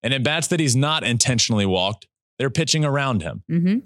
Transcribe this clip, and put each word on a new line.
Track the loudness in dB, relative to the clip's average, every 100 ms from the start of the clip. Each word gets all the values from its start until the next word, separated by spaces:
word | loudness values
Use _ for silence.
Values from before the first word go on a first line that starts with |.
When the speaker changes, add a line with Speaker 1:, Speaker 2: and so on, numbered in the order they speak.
Speaker 1:
And | -2
at | -2
bats | 0 -2 -2
that | 0
he's | 2 2
not | 2 0
intentionally | 0 0 0 0 0 2 2
walked, | 2 0 -4 -14 _ _ _
they're | -4
pitching | -2 0 0 0
around | 0 0 -2
him. | -4 -10 -4
Speaker 2:
Mm-hmm. | 0 0 0